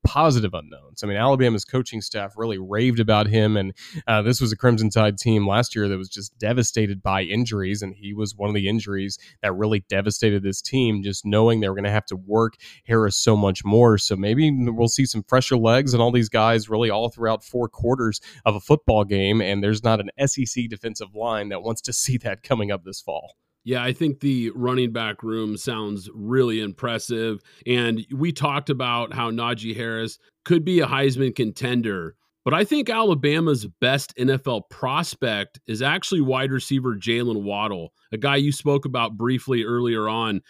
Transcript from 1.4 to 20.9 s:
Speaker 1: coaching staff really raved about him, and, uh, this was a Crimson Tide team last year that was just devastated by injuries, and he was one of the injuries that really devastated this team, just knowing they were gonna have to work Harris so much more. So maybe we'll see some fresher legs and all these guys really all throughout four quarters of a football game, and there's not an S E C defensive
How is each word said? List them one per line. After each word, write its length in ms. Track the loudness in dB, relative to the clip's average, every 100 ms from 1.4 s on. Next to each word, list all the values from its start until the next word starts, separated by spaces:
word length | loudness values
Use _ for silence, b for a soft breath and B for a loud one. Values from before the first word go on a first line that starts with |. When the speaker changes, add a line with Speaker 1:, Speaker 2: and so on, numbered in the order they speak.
| 4 2 -2
Speaker 1:
coaching 360 | -4 -4 -6
staff 320 | -8 -8 -8 -6
really 220 | -6 -4
raved 400 | -4 0 2 2
about 260 | 4 4 4
him, 320 | 4 4 2
and, 160 | 0 -6 B -10 0
uh, 160 | 2
this 180 | 2 0
was 120 | 0
a 40 | 2
Crimson 360 | 2 4 2
Tide 260 | 2 2 2
team 300 | 2 2 2
last 280 | 2 0 -2
year 120 | -2
that 100 | -2
was 120 | -6
just 280 | -14 -16 -8
devastated 640 | -2 0 0 0 -2 -2
by 220 | -2 -2
injuries, 580 | -2 -2 -2 -2 -4 -4
and 140 | -6 -10
he 180 | -12
was 220 | -6 -6 -4
one 140 | -2
of 40 |
the 160 | 0 0
injuries 480 | 0 -2 -4 -4 -8 B B
that 140 | -4 0
really 240 | 0 0 -2
devastated 540 | -2 -2 0 2 2
this 180 | 0 -4
team, 400 | -4 0 2 0
just 240 | -4 -6 0
knowing 340 | 4 4 4
they 100 | 0
were 60 | -2
gonna 140 | -2
have 160 | -2 -4
to 100 | -10
work 420 | -2 0 0 -2 B B 0
Harris 320 | 2 2 2
so 180 | 4 4
much 300 | 4 0 2
more. 320 | 6 8 6
So 180 | 2 -2
maybe 360 | 0 2 2
we'll 360 | 2 0 2 0
see 180 | 2 0
some 180 | -2
fresher 340 | 2 2 4 2
legs 360 | 4 4 4
and 100 | 4
all 80 | 4
these 180 | 4 2
guys 400 | 2 4 2 2
really 220 | 0 0
all 180 | 0 -2
throughout 340 | -2 -2 -2
four 240 | -4 -4 -4
quarters 540 | -2 -2 0 0 -2 B -4 -2
of 80 |
a 60 | 0
football 440 | 2 2 4 2
game, 380 | 4 2 2 2
and 220 | 2 0
there's 200 | 0 0
not 160 | 2 0
an 120 | -2 -2
S 220 | -2 -2
E 80 | -4
C 220 | -4 -6
defensive 480 | -6 -10